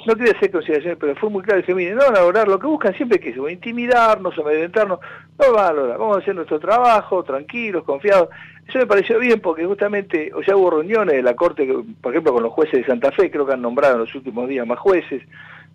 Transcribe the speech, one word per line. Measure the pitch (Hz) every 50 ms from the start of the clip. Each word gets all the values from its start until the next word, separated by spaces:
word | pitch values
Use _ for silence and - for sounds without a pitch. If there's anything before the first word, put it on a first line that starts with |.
| -
no | 220 226
quería | 214 247 240 262
hacer | - 254 -
consideraciones, | 185 165 - 170 156 147 147 175 170 -
pero | 156 147 135
fue | - 220 214
muy | 208 190
claro. | 185 214 202 180
Dice, | 170 180 185
"Mire, | 185 175 175 208
no | 254 285
van | 269 220
a | 190
lograr, | 175 175 180 226 220
lo | 202 196 190
que | - 302
buscan | 311 285 - 196 185
siempre | - 285 240 214
es | 170 -
que | 143
es | 113 127 139 156
intimidarnos, | 180 180 - 233 233 240 240 247 247 240 226 220 214 196 185 180 - 170
amedrentarnos, | 147 151 151 156 165 175 - 220 214 185 180 - - - - - - _ _
no | - 285 262
van | 233 214 196
a | 170
lograr, | 156 147 135 120 117 -
vamos | 226 214 202 185
a |
hacer | - 202 196
nuestro | 170 151 - 165 151
trabajo, | 165 180 220 247 247 240 220 202 - - 196 180 -
tranquilos, | - 131 139 151 - - 240 233 214 180 160
confiados". | - - 139 139 - 202 196 185 165 - - - - - - - _ -
Eso | - 262
me | 247
pareció | 202 202 202 190 - 226 226
bien | 247 247 226 208
porque | 180 180 160 160 170
justamente, | 185 202 196 208 208 208 202 196 185 - 156 151 -
o | - 156 139
sea, | 196 202
hubo | 196 185 175
reuniones | 165 151 160 190 226 220 202 175 143
de | 131
la | 127 123 120
Corte, | - 170 175 170 156 139 131 135 127 113 113 107 -
por | - 123
ejemplo, | 127 165 160 151
con | 123 117 113
los | 113
jueces | - 160 151 - - 127
de | 117
Santa | 135 123 117 135 139
Fe, | - - 185 156
creo | - 147 139
que | 131 135
han | 127
nombrado | 120 117 120 139 143 139 127
en | 117
los | 113 - -
últimos | - - 131 107 120 123 131
días | 139 127 117
más | 113 120 -
jueces, | - 196 185 165 - - 143 120 - _ - - - - - - - _